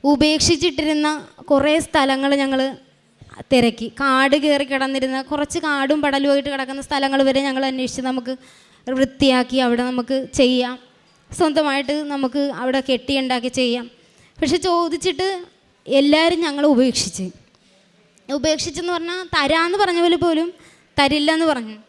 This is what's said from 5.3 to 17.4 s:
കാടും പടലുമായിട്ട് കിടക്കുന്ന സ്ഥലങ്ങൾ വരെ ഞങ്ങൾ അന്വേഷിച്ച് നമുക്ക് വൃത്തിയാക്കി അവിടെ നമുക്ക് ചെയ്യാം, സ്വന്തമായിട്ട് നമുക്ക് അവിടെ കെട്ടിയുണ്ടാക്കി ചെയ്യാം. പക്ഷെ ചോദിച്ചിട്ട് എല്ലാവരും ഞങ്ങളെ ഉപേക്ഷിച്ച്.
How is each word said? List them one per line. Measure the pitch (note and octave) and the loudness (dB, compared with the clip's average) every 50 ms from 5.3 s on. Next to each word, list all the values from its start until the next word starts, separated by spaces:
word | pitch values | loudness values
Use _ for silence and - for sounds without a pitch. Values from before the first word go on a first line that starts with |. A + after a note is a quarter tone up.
| D4 C#4+ D4 C#4+ - E4+ | -4 -4 -4 -4 -4 -4
കാടും | D#4 D#4 C#4+ C#4 C#4 C4+ D#4 D4+ | -2 -2 -2 0 2 2 2 2
പടലുമായിട്ട് | D4 C#4+ C#4 C#4 C#4 C#4+ C#4 C#4 B3+ C#4+ | 2 0 0 0 2 2 2 2 0 -4
കിടക്കുന്ന | C#4 C4+ C4+ B3+ C4+ C#4 | -6 -6 -6 -8 -8 -12
സ്ഥലങ്ങൾ | C4+ - D4+ C#4 C#4 C4+ C4+ C4+ | -8 -4 -2 -2 0 0 2 2
വരെ | C4+ C4+ C4 C4+ | 2 2 2 0
ഞങ്ങൾ | C#4 C#4 C4 C4 C4+ | 0 -2 -2 -2 -2
അന്വേഷിച്ച് | C4 C4 C4 C4 B3 - - | -2 -2 -4 -6 -6 -6 -6
നമുക്ക് | B3+ B3+ B3+ C4 A#3 B3 C4 B3+ - - - _ _ _ _ _ _ B3 | -6 -4 -4 -4 -6 -8 -12 -12 -14 -20 -20 _ _ _ _ _ _ -6
വൃത്തിയാക്കി | C4 C4 C4+ C4 C4+ - C#4 C4+ B3+ B3+ B3 B3 B3+ | 0 0 0 0 2 2 2 4 4 2 0 0 0
അവിടെ | C4 B3+ A#3+ A#3+ A#3+ B3 | 0 2 2 0 0 -2
നമുക്ക് | B3+ B3+ B3 A#3+ B3 C4+ C4+ C4 - - | -2 -4 -4 -4 -2 -4 -4 -4 -4 2
ചെയ്യാം, | - C4+ B3 B3+ B3 B3 B3 B3+ B3 - _ _ _ _ _ _ _ _ _ | 2 4 4 4 0 -2 -4 -6 -14 -18 _ _ _ _ _ _ _ _ _
സ്വന്തമായിട്ട് | - - F4 D#4 C#4+ D#4+ D4+ D4 C4+ C#4 C4+ B3 | -2 0 0 2 2 2 0 2 0 -2 -2 -2
നമുക്ക് | D4 D4+ D4+ C#4+ C#4+ C#4 C4+ B3+ B3+ C#4+ | -4 -4 -4 -6 -4 -2 -4 -2 0 -2
അവിടെ | C#4+ C#4+ A#3+ E3+ B3 C4 C4 C4+ C4 C#4 | -2 -2 -4 -4 -4 -2 -2 -2 0 -2
കെട്ടിയുണ്ടാക്കി | C4 B3 B3+ - C#4 C4+ C4 B3+ B3+ B3 A3+ B3+ | -4 -4 -2 -2 -2 -2 0 -2 -2 -2 -4 -4
ചെയ്യാം. | - C4 B3+ A#3+ A#3 B3 A#3+ A#3+ - _ _ _ _ _ _ _ _ - | -2 0 0 0 -2 -4 -6 -12 -18 _ _ _ _ _ _ _ _ -4
പക്ഷെ | D#4+ C4 D#4 | -2 0 0
ചോദിച്ചിട്ട് | F4 F4 F#4 E4+ E4+ E4+ E4 D#4+ D#4+ - F#4 - - F#4 G4 G4 F4+ F4 - _ _ _ _ _ _ _ | 0 2 2 2 2 0 -2 -4 -2 -2 -4 -2 -2 -4 -4 -4 -6 -12 -16 _ _ _ _ _ _ _
എല്ലാവരും | - C4+ C4+ C#4+ C#4+ D4 D#4 E4 E4+ F4+ D#4+ | 0 2 2 4 4 4 4 4 2 2 0
ഞങ്ങളെ | E4+ D4+ C#4+ C#4+ D4 | -2 -2 -2 0 2
ഉപേക്ഷിച്ച്. | D4+ C#4 A#3 C4 B3+ - - - F#3+ - - F#3+ - - - | 4 4 4 4 2 0 -2 -6 -6 -6 -8 -10 -10 -10 -16